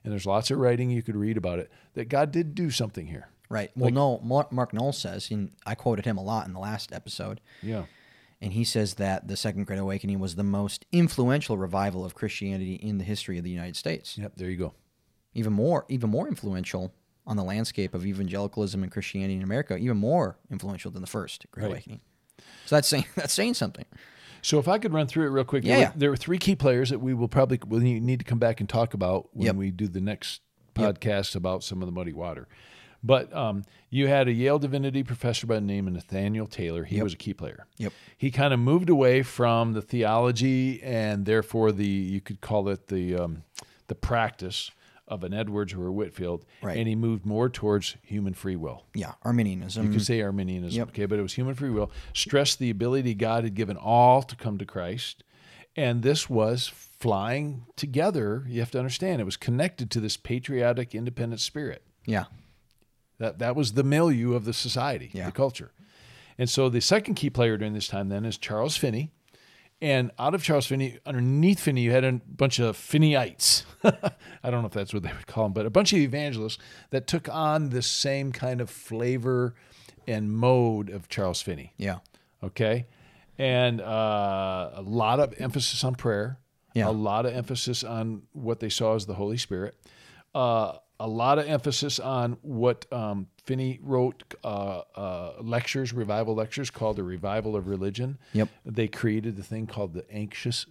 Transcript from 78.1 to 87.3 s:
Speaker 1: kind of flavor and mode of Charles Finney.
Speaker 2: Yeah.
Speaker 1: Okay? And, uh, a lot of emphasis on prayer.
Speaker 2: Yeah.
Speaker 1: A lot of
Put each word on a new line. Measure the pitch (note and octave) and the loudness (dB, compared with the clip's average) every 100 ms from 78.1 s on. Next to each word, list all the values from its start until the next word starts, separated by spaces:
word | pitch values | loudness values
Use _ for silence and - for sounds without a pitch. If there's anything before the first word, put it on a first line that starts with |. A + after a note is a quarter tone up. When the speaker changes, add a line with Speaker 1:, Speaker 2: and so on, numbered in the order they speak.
| C#3 C3+ | 0 -2
Speaker 1:
kind | B2 B2+ B2 | -4 -4 -2
of | A#2 | -4
flavor | - - A2+ B2 B2+ B2 B2 B2 - _ - - - - | -8 -8 -2 0 0 2 2 0 -4 _ -20 -20 -14 -6
and | A2 G#2 | -2 0
mode | A2 A2+ B2 A#2 G#2+ G2+ | 2 4 6 4 2 -4
of | G2 - | -8 -8
Charles | - F#2+ E2+ | -2 -2 -2
Finney. | - D2+ - - | -4 -8 -10 -6
Speaker 2:
Yeah. | G2 F2+ _ _ _ - | -6 -6 _ _ _ -12
Speaker 1:
Okay? | F#2+ - A2 A#2+ B2 _ - _ _ - | -10 0 2 2 -2 _ -20 _ _ -4
And, | C3+ B2 B2 A#2 | 0 4 4 2
uh, | F#2+ A2 A2 G#2+ G2+ F#2+ F#2+ F#2 F2 G2 | -2 0 2 2 2 0 -2 -2 -6 -8
a | F#2+ | -4
lot | A#2 A2 C3 | 2 4 4
of | C3+ - | 2 0
emphasis | B2+ C#3 - - | -4 -2 -2 0
on | B2+ B2 | -2 0
prayer. | B2 G2+ A2+ C3+ _ _ _ | 0 0 -2 -8 _ _ _
Speaker 2:
Yeah. | A2+ G#2+ | 0 0
Speaker 1:
A | |
lot | A2 G#2+ G#2+ | 2 0 2
of | B2 | 0